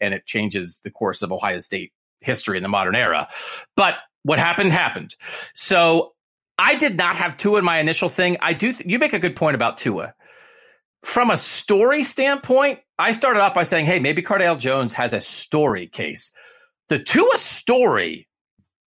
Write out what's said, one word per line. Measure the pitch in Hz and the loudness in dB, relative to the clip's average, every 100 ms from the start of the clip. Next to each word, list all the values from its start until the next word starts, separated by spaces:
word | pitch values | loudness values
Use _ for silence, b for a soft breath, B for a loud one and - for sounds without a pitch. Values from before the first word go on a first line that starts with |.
and | 104 | -6
it | 98 - | -6 -6
changes | 113 107 101 87 - | -4 -4 -4 -6 -10
the | 101 | -14
course | - 104 90 | -6 -4 -4
of | 92 | -6
Ohio | 92 104 90 | -4 -4 -4
State | - 98 82 _ _ _ | -6 -8 -10 _ _ _
history | - 123 - 95 | -4 -4 -2 -4
in | |
the | 95 | -2
modern | 101 92 110 | -2 0 0
era. | 113 78 71 B B B B - | 0 -2 -4 B B B B 0
But | 190 - - _ | 0 0 -12 _
what | 139 156 | -2 0
happened, | 165 175 190 | 0 2 2
happened. | 170 147 - - - B B B | 2 0 -4 -14 -18 B B B
So | - - 185 170 165 - _ _ _ _ - | -4 2 4 4 4 0 _ _ _ _ 0
I | 202 294 | 0 2
did | 302 180 | 0 0
not | 175 175 | -2 0
have | 175 - | -4 -2
Tua | 202 208 | 2 2
in | 180 | 2
my | 165 | 2
initial | 151 165 180 | 2 0 -2
thing. | - 180 175 | 0 0 0
I | 160 | -2
do. | 160 226 | 0 -2
Th-, | 254 175 | -4 -4
you | 226 | 0
make | 294 | 0
a | 196 | 0
good | 175 - | -2 0
point | 156 139 | 0 2
about | 117 - | -2 -2
Tua. | 127 95 - _ b b b b b b b _ | -4 -4 -8 _ b b b b b b b _
From | - - 240 | -4 0 2
a | 180 | 2
story | - - - 202 233 294 | 0 -2 2 4 4 4
standpoint, | 285 - 269 277 - 254 285 269 _ - | 0 0 0 0 2 2 2 0 _ -2
I | 185 | -2
started | 226 262 220 | 2 2 4
off | 196 | 2
by | 185 | 2
saying, | 170 175 156 | 0 0 2
"Hey, | 180 | 2
maybe | 135 156 | 0 -2
Cardale | 175 196 175 156 | -2 0 2 0
Jones | 131 135 123 - | 0 0 -2 -2
has | 120 | -2
a | 107 | -2
story | - - - 156 147 101 87 | -4 -8 -2 0 2 0 -6
case." | - 80 - - b b b b b _ | -10 -8 -6 -8 b b b b b _
The | 143 | -4
Tua | - 277 453 523 | 0 4 4 4
story, | - - - 247 240 117 85 78 - _ _ _ _ _ | 0 -4 0 4 4 2 0 -6 -16 _ _ _ _ _